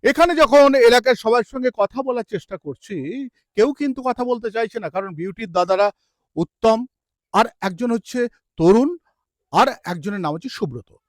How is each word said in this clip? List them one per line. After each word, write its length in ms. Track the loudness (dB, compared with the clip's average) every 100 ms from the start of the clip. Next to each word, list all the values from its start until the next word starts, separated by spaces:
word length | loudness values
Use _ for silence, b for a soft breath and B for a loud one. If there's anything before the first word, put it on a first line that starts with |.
এখানে 280 | 0 2 2 4
যখন 260 | 4 6 6 6 6
এলাকার 280 | 6 2 -2
সবার 220 | 0 0 -2
সঙ্গে 180 | -4 -6 -2
কথা 180 | -4 -4 -6
বলার 240 | -6 -6
চেষ্টা 240 | -10 -10 -16
করছি, 320 | -14 -16 -12 -12 -10 -10 -12 _ _ 0
কেউ 120 | 0 0
কিন্তু 200 | -6 -4 -6
কথা 140 | -4 -4
বলতে 180 | -4 -4 -6
চাইছে 220 | -6 -6
না, 80 | -8
কারণ 160 | -8 -8 -10
বিউটির 360 | -12 -10 -6 -2
দাদারা 320 | 0 2 0 -2 _ _ _ -8
উত্তম, 420 | -8 _ 2 2 -2 _ _ _ _
আর 120 | 0 0 _ -8
একজন 200 | -6 -4 -4
হচ্ছে 240 | -4 -6 -6 _ _ _
তরুণ, 320 | 4 4 4 -2 _ _ _ _ _
আর 160 | 0 0 0 -10
একজনের 300 | -10 -8 -6
নাম 80 | -6
হচ্ছে 160 | -6 -10 -8
সুব্রত। 320 | -8 -8 -18 _